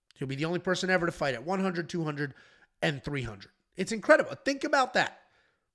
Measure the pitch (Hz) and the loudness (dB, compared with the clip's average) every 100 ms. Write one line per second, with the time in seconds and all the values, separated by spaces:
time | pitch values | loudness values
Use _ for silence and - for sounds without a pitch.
0 | _ - 135 135 160 175 185 180 185 185 | _ -10 -8 -4 -2 -2 0 0 2 2
1 | 170 - 147 117 151 190 190 175 156 175 | 2 0 -2 -2 -2 0 0 -2 -4 -4
2 | 156 143 143 - - _ _ _ 160 135 | -2 -2 -6 -8 -20 _ _ _ -2 -2
3 | 147 143 120 98 - _ _ - 190 220 | -6 -6 -6 -10 -18 _ _ -8 -6 0
4 | - 302 123 - 269 277 302 294 254 196 | 6 6 4 -4 -4 -4 2 2 4 2
5 | 143 - _ _ _ _ _ | 0 -4 _ _ _ _ _